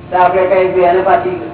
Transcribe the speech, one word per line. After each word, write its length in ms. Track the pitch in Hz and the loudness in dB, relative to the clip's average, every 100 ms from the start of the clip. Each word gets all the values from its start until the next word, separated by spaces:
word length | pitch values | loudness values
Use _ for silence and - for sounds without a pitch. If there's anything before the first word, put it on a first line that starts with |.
તો 100 | - 175 | -4 0
આપણે 260 | 180 190 185 | 0 2 0
કઈ 220 | 190 185 | 2 2
દે 120 | 180 | 2
એને 220 | 175 185 | 2 2
પાછી 380 | 190 175 185 175 - | 2 0 -2 -6 -10